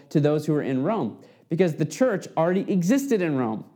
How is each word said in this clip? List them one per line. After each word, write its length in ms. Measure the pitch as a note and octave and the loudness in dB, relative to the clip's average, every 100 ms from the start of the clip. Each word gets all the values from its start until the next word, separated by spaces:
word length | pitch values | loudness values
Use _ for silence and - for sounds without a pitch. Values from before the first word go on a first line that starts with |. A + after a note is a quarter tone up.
| - | -4
to 120 | D#3+ | 2
those 260 | D3 D3+ D3+ | 2 2 0
who 80 | |
are 80 | D3+ | -2
in 220 | B2 C3 | 0 -2
Rome, 340 | D3+ A3 A#2 - - _ _ | -2 -2 -4 -8 -18 _ _
because 240 | E3 F3+ | 0 0
the 100 | D3+ | 0
church 440 | D3+ - C4 G3 - - | -4 0 0 0 -4 -2
already 240 | E3 F#3 - | 0 0 0
existed 480 | G3 E3+ C4+ C#4 A3+ | 0 2 0 2 0
in 160 | E3+ C3+ | 0 0
Rome. 280 | A#2+ G#2 - | -2 -4 -10